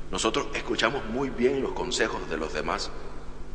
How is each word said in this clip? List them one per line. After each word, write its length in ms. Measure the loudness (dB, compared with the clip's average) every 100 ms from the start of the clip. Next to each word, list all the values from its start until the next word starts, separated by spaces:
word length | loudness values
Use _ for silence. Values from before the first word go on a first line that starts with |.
| -4
nosotros 360 | 0 2 2 0
escuchamos 520 | -2 0 2 2 2 -2
muy 220 | -2 0
bien 320 | 4 4 4
los 100 | 0
consejos 560 | -2 -2 2 0 0 -4
de 80 | -2
los 160 | -2
demás, 380 | -2 0 -2 -2 -6 -6 -6 -6 -6 -6